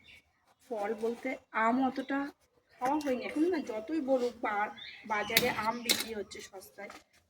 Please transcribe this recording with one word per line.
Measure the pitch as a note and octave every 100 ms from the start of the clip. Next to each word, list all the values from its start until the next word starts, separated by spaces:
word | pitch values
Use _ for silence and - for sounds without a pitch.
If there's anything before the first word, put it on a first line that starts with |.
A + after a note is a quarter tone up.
| - - _ _ _ _ -
ফল | A3 G3+ A3
বলতে | A3+ A#3 C4 C#4 -
আম | A3 A3+ B3 B3+
অতটা | C4+ B3+ C#4 C#4+ - _ _ _ -
খাওয়া | B3+ D4+
হয়নি | C#4+ A#3+ G#3
এখন | D4 E4+
না, | E4 A#3+
যতই | A3 A3 D#4 C4
বলুক, | C4 A#3+ - A#3+
বা-, | G#3 G#3 - - - G#3+
বাজারে | A3 A#3+ A3+ A#3+ G#3+ G#3+
আম | A#3 A#3
বিক্রি | G#3+ G#3+ A3
হচ্ছে | G3 -
সস্তায়, | - F#3+ - - G#3 - _ _